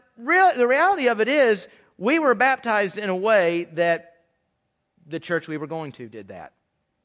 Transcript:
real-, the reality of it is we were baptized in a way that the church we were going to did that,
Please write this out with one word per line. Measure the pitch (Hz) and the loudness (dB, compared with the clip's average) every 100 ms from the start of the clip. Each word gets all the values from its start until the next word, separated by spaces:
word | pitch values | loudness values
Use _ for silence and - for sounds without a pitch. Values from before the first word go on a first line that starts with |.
| _ - | _ -12
real-, | 240 359 370 | 0 4 4
the | 262 | 4
reality | 240 269 359 349 247 | 2 2 2 2 0
of | 214 | 0
it | 220 | 0
is | 294 240 202 - _ _ - | 2 2 0 -4 _ _ -6
we | 202 320 | 0 2
were | 294 | 2
baptized | 208 262 262 233 214 196 185 | 2 0 0 -2 -2 -2 -4
in | 208 | -6
a | |
way | 185 214 214 170 170 170 | -2 2 4 4 0 -6
that | 160 170 165 - _ _ _ _ _ _ _ _ _ 143 | -2 0 0 -6 _ _ _ _ _ _ _ _ _ -12
the | 160 | -12
church | 165 165 - | -6 -6 -6
we | 151 | -10
were | 147 | -8
going | 160 147 | -10 -12
to | - 117 | -14 -16
did | 110 98 | -16 -18
that, | 92 73 _ _ _ _ _ | -18 -18 _ _ _ _ _